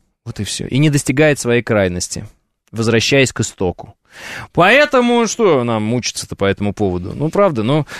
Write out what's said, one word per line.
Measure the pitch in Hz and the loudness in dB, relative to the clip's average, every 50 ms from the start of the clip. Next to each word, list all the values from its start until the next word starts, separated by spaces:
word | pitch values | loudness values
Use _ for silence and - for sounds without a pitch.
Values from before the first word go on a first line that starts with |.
| _ _ _ _ - | _ _ _ _ -16
Вот | 113 - - | -12 -10 -8
и | 104 | -8
всё. | - - - - | -6 -6 -8 -6
И | - - 131 | -2 0 2
не | 151 156 | 2 2
достигает | 143 143 - - 139 135 156 151 143 - | 2 0 0 0 2 2 4 2 2 0
своей | - 120 120 120 117 | 0 0 0 0 0
крайности, | - 117 104 98 92 90 90 - - - - - 104 - _ _ _ _ _ _ _ | 0 2 2 2 2 0 -4 -6 -8 -8 -10 -12 -14 -18 _ _ _ _ _ _ _
возвращаясь | - 110 113 110 113 113 110 - 139 139 135 123 - | -6 -4 0 2 2 2 2 2 2 2 2 2 0
к | - | -4
истоку. | 113 - - - 98 90 87 - - - - _ _ _ - - - - - - - - - | -6 -6 -6 -4 -4 -4 -4 -6 -10 -20 -20 _ _ _ -20 -20 -16 -16 -14 -14 -16 -6 0
Поэтому | - 170 190 226 277 294 285 - 262 247 240 240 240 233 | 2 4 6 6 4 4 4 2 2 2 2 2 2 2
что | 202 - - 233 196 160 131 120 | 0 0 2 2 4 4 4 2
нам | 120 117 110 107 | 0 0 -2 0
мучиться-то | 107 120 123 110 - - - - - - | 0 -2 -2 -2 -4 -8 -8 -10 -10 -6
по | - 98 | -2 0
этому | 98 98 - 101 104 95 | 0 0 0 -2 -4 -2
поводу? | - 104 95 90 90 87 101 107 | -2 -2 -2 -2 -2 -4 -6 -6
Ну, | 120 139 160 | -4 -4 -2
правда, | - 190 202 196 156 110 104 | 0 2 2 2 2 0 0
ну, | 113 143 156 143 - - | 0 0 0 -2 -4 -8